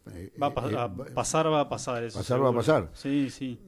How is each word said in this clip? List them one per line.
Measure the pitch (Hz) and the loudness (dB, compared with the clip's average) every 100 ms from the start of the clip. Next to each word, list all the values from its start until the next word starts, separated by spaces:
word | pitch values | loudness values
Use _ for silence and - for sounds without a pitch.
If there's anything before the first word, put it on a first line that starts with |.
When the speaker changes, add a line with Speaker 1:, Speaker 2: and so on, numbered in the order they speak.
| - | -16
Speaker 1:
Eh, | 95 95 - | -14 -14 -2
Speaker 2:
Va | 143 | -2
a | |
pa-, | 135 117 | 0 -2
Speaker 1:
eh, | |
Speaker 2:
a | 107 120 | -2 -4
Speaker 1:
va | - 135 | -6 -6
Speaker 2:
pasar, | 123 117 160 160 | -4 0 2 4
va | 156 | 4
a | 135 | 2
pasar, | 117 - 120 | -2 -4 -4
eso | 117 98 | -4 -6
Speaker 1:
pasar | 87 127 | 0 4
va | |
a | 131 | 4
Speaker 2:
seguro. | 117 | 4
Speaker 1:
pasar. | 117 151 82 | 4 4 2
Speaker 2:
Sí, | - 139 143 131 | -6 -2 0 0
sí. | - 131 120 | -4 -8 -10